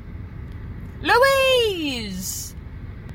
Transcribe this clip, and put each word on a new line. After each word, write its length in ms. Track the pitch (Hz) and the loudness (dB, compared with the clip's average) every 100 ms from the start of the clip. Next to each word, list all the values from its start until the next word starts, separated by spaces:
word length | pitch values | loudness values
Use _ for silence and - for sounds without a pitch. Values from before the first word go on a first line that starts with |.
| - - - - - - - - - - | -12 -12 -12 -12 -12 -12 -12 -10 -12 -4
Louise, 1500 | 285 453 539 539 539 508 453 359 294 247 214 185 185 - - - - - - - - | 4 6 8 6 6 4 4 0 -2 -2 -6 -6 -6 -8 -10 -12 -14 -12 -12 -12 -12